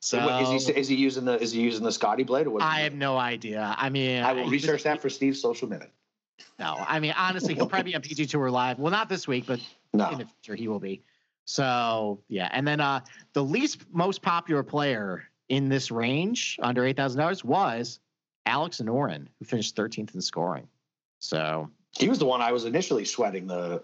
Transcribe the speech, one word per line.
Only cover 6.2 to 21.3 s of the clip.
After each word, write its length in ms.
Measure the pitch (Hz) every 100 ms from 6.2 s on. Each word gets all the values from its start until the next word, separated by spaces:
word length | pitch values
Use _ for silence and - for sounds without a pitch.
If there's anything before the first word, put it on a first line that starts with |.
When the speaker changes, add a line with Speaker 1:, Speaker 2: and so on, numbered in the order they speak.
| _ - - -
Speaker 2:
No, 180 | 82 78 98
I 140 | 156
mean, 140 | 151 -
honestly, 380 | 185 185 -
he'll 120 | 170 -
probably 260 | 190 185
be 40 | 160
on 60 |
P 120 | 147
G 120 | 151 143
Tour 240 | 151 131
Live. 280 | 123 127 127
Well, 120 | 151
not 160 | 202 220
this 180 | 185 -
week, 200 | 127 123
but 120 | 123 - - _
Speaker 1:
No. 160 | 104 123
Speaker 2:
in 80 | 147
the 80 | 113
future 280 | _ -
he 140 | 104 113
will 120 | 104
be. 220 | 95 95 _ _ _ _ -
So, 720 | - 131 123 117 113 107 101 -
yeah. 200 | 101 90
And 160 | 127 143
then, 120 | 147
uh, 200 | 143 135 - - -
the 100 | 147
least 420 | 139 214 294 - -
most 300 | 170 185 185
popular 420 | - 170 165 147
player 600 | 131 147 143 117 101 87 - _ -
in 200 | 131 139
this 200 | 135 127
range, 680 | 117 117 139 185 240 - -
under 220 | 120 123
eight 120 | 127 135
thousand 240 | 139 127
dollars, 220 | 160 190
was 580 | 117 170 180 117 120 - _ _ _ _
Alex 360 | 107 127 160 -
Noren, 460 | 110 123 135 76 69 -
who 60 | -
finished 280 | 120 101 -
thirteenth 380 | 101 - 107
in 60 | 92
scoring. 480 | - - 87 71 - _ _ _ _ -
So 500 | -